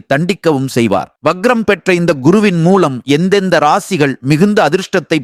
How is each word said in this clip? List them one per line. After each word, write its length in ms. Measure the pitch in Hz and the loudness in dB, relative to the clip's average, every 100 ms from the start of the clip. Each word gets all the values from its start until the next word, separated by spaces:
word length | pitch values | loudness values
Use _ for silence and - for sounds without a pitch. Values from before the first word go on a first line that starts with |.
| - | -2
தண்டிக்கவும் 540 | 139 175 185 165 139 135 | -2 -2 -2 -2 -2 -2
செய்வார். 440 | 127 113 92 - _ 143 | -2 0 0 -4 _ -4
வக்ரம் 400 | 180 226 233 214 | -2 -2 0 0
பெற்ற 280 | 190 - | -2 0
இந்த 200 | 180 170 | 0 0
குருவின் 480 | 147 135 208 208 170 | 0 2 2 2 2
மூலம் 400 | 165 196 156 127 | 2 2 0 -2
எந்தெந்த 540 | 131 147 185 202 190 165 | -2 0 2 0 0 0
ராசிகள் 560 | 147 190 - 170 143 - | 2 0 -2 -2 -2 -2
மிகுந்த 500 | 131 151 208 208 151 | -2 0 2 2 0
அதிர்ஷ்டத்தை 500 | 185 - 190 - 160 | -2 -2 -4 -2 -4